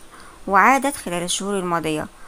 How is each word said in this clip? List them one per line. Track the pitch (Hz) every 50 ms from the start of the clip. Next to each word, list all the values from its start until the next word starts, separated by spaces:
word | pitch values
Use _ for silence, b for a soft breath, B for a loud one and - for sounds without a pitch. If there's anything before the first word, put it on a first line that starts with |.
| - B B B B B B B -
وعادت | - 196 196 190 233 262 277 254 277 285
خلال | - - 226 175 175 170
الشهور | 180 - - 190 196 202 196
الماضية، | 180 180 175 165 156 160 156 151 - 196 B B B